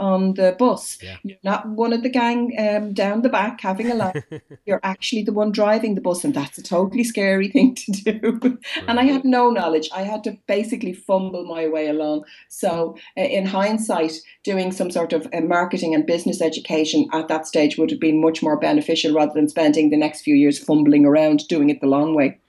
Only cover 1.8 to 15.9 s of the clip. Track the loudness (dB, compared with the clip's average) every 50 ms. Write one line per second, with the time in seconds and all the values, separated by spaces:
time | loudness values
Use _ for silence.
1.8 | 0 0 0 -2 -2 -2 0 0 0 0 0 0 -2 -2 -2 -2 -2 0 0 -2
2.8 | -2 -4 -4 -2 -2 0 0 0 0 0 0 0 -2 -2 -4 -6 -4 -4 -4 -2
3.8 | -2 -2 -2 -2 -2 -2 -4 -6 -10 -12 -14 -16 -16 -18 -20 -12 -6 -4 -4 -2
4.8 | -2 -4 -6 -6 -6 -4 -4 -4 -2 -2 0 0 0 0 0 2 2 2 2 2
5.8 | 0 -2 -2 -2 -2 -2 -2 -2 -2 -4 -2 -4 -4 -8 -10 -14 -8 -4 -2 0
6.8 | 0 0 0 -2 -2 -2 -2 -2 0 0 0 0 0 0 2 4 4 4 4 2
7.8 | -6 -6 -6 -4 -2 -2 -2 -2 0 -2 -2 0 0 -2 -2 -4 -8 -10 -10 -8
8.8 | -4 -2 0 2 2 2 2 2 2 2 2 4 4 4 2 2 0 2 0 0
9.8 | 0 -2 -6 -8 -6 -6 -6 -6 -6 -8 -10 -8 _ -2 -2 -2 -2 -2 -6 -6
10.8 | -6 -8 -8 -8 -2 0 0 0 0 -2 -6 -8 -8 -8 -6 -4 -4 -2 -2 -2
11.8 | -2 -2 -2 -2 -2 -2 -2 -4 -6 -10 -20 -20 -20 -20 -10 -4 -2 -2 0 -2
12.8 | -2 -4 -6 -10 -20 -12 -6 -4 -2 0 0 -2 -2 -2 -2 0 0 0 0 -2
13.8 | -2 -2 -2 0 -2 -2 -4 -8 -16 -18 -20 _ -6 -4 -2 -2 -2 -4 -4 -4
14.8 | -4 -4 -2 -4 -2 -2 -2 -4 -4 -4 -6 -4 -2 0 2 0 0 0 -2 -4
15.8 | -2 0